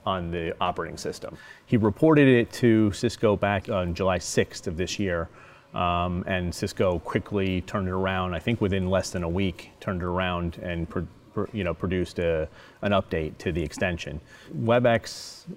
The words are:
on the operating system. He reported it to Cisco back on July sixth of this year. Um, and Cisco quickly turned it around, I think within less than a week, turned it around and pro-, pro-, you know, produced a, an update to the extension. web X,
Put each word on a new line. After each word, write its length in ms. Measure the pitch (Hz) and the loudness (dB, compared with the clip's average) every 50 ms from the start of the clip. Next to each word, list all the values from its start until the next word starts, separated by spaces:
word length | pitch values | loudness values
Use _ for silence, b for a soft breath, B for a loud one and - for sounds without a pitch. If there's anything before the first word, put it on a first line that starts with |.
| - | -4
on 240 | 104 95 92 87 85 | -2 -2 -2 -2 -4
the 260 | 85 85 82 82 - - | -4 -4 -4 -4 -4 -2
operating 360 | 92 90 87 - 82 80 - | -2 -2 -2 -4 -6 -8 -8
system. 380 | - - 73 - - - - B B B B B B B | -8 -8 -8 -8 -8 -12 -14 B B B B B B B
He 120 | - 127 | 0 2
reported 500 | 110 107 104 - - 156 160 156 147 143 | 4 4 2 4 4 6 6 8 8 8
it 240 | 131 127 120 113 - - | 8 8 6 4 2 0
to 380 | - 123 117 110 110 107 104 | 2 4 6 6 6 6 4
Cisco 440 | - - - 110 - - 120 107 101 | 2 0 -2 -4 0 2 2 2 4
back 340 | 92 - 101 101 95 - - | 2 2 0 0 0 -2 -2
on 260 | 107 92 90 87 85 | -2 -2 0 -2 -2
July 240 | 92 92 95 92 85 | 0 2 2 0 0
sixth 480 | - - - 123 98 - - - - | -2 -2 0 0 0 0 -4 -8 -8
of 100 | 98 82 | -6 -4
this 220 | 80 90 - - - | -4 -4 -4 -4 -4
year. 280 | 101 92 87 85 82 - B B B B B B B B - | -2 -2 -2 -2 -4 -6 B B B B B B B B -4
Um, 500 | 98 90 87 87 87 87 90 87 90 - | -2 0 0 0 0 0 0 -2 -4 -2
and 260 | - 95 92 90 87 - | -2 -2 -2 -2 -4 -4
Cisco 460 | - 107 95 - - 107 92 87 82 | -4 -6 -4 -2 0 0 2 0 0
quickly 640 | - - - 110 - - 104 98 95 95 92 90 | -2 -4 -4 -4 -4 -4 -2 -2 0 0 -2 -2
turned 260 | 87 - - 104 92 | -4 -4 -4 -4 -2
it 60 | 92 92 | -2 -2
around, 420 | 95 95 92 92 92 92 92 87 | -2 0 0 0 -2 -2 -4 -4
I 40 | 87 | -4
think 220 | - 117 117 - | -2 -2 0 0
within 300 | 107 92 98 95 90 92 | 0 0 0 0 0 0
less 180 | 95 92 - - | 0 0 0 -2
than 140 | - 90 85 | -4 -4 -4
a 40 | |
week, 440 | 82 85 98 98 92 87 - - - - - | -2 -2 0 0 -2 -4 -6 -12 -20 -20 -10
turned 240 | - 110 95 85 90 | -6 -6 -4 -4 -4
it 20 | |
around 540 | 90 87 90 - 90 90 87 87 85 - - | -2 -2 -2 -2 -2 -2 -2 -4 -4 -6 -8
and 260 | - 90 87 85 82 | -8 -6 -6 -6 -6
pro-, 200 | - - 98 82 - - - - - - | -6 -6 -6 -6 -8 -10 -18 -20 -10 -8
pro-, 140 | 107 95 - | -6 -6 -6
you 120 | - 104 92 | -4 -4 -4
know, 100 | 85 82 | -4 -4
produced 460 | - - 90 92 90 87 - - 95 | -4 -4 -2 -2 -2 -2 -2 -4 -2
a, 280 | 87 85 82 78 78 - B B B B B B - | 0 0 0 0 -2 -6 B B B B B B 0
an 80 | 101 | 2
update 480 | 101 95 - - 90 82 78 76 - - | 2 2 2 0 -2 -4 -4 -4 -6 -6
to 120 | - 95 | -6 -4
the 120 | 78 85 80 | -2 -2 -4
extension. 580 | 76 - - 101 92 87 82 - - 73 78 B B B B B B 175 | -4 -4 -2 -2 -2 -2 -4 -8 -10 -12 -12 B B B B B B -8
web 320 | 147 120 113 117 123 120 | -2 2 2 4 4 6
X, 600 | 120 113 113 - - - - - - - - - 165 - | 4 4 4 0 -4 -12 -14 -16 -16 -18 -18 -18 -18 -16